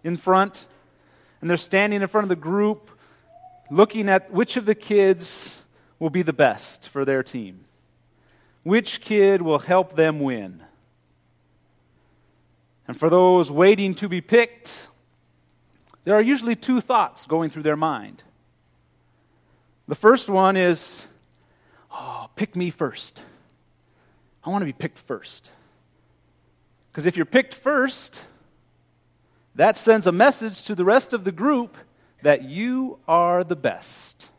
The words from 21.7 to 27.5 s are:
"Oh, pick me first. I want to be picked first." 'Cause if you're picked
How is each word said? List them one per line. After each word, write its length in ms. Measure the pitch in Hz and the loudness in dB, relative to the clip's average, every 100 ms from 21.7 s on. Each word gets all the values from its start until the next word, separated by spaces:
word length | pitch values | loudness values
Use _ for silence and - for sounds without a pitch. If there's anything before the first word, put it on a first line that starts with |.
| _ _ | _ _
"Oh, 380 | - - - - - | -16 -14 -14 -16 -8
pick 200 | 214 180 | -8 -4
me 140 | 175 | -8
first. 560 | - 143 - - - - _ _ _ _ _ _ _ _ _ _ _ | -6 -8 -8 -18 -20 -20 _ _ _ _ _ _ _ _ _ _ _
I 80 | 160 | -6
want 100 | 202 | -6
to 40 | 170 | -6
be 60 | |
picked 280 | 123 - - | -8 -12 -12
first." 520 | _ 113 - - - _ _ _ _ _ _ _ _ _ _ _ _ _ _ | _ -14 -12 -20 -20 _ _ _ _ _ _ _ _ _ _ _ _ _ _
'Cause 120 | - 160 | -4 -4
if 100 | 175 | -2
you're 80 | 160 | 0
picked 280 | 254 262 | 0 0